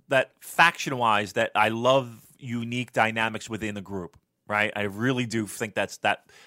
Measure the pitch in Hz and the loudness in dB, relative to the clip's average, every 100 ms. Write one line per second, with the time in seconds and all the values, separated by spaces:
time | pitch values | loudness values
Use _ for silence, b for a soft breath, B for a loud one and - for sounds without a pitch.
0 | - 131 131 _ - - 170 - 160 131 | 0 0 0 _ -4 4 4 4 -6 0
1 | 117 104 104 117 113 - 107 113 123 135 | 2 2 2 0 0 2 2 2 4 4
2 | 120 113 _ _ 135 117 117 123 120 127 | 2 -12 _ _ -8 -8 -6 -6 -2 2
3 | 110 113 110 110 - 110 110 101 95 98 | 2 2 -2 -4 -8 -8 -6 -8 -8 -8
4 | 85 _ _ _ - 104 104 104 104 101 | -10 _ _ _ -4 0 0 0 -4 -2
5 | 123 127 120 113 101 - 113 104 98 - | -2 0 -2 -2 -4 -6 -6 -2 -4 -2
6 | 104 - _ B | -2 -2 _ B